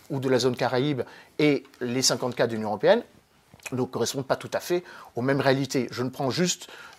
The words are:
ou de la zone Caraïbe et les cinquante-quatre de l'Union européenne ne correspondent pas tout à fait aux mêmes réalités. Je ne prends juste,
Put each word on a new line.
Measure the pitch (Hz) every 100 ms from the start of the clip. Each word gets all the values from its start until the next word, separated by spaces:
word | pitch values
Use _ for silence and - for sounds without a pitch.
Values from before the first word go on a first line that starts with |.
| -
ou | 139
de | 131
la | 127
zone | 127 123
Caraïbe | 123 127 147 131 - - - -
et | 151 139 - -
les | 123 123
cinquante-quatre | 127 127 127 123 120
de | 113
l'Union | 110
européenne | 104 156 226 - - _ _ _ - -
ne | 123
correspondent | 127 120 113 135 127
pas | 135
tout | 120
à | -
fait | - 175 - - - -
aux |
mêmes | 127 139
réalités. | 135 135 135 139 117
Je | -
ne | 127
prends | 131 139
juste, | 117 180 - - - -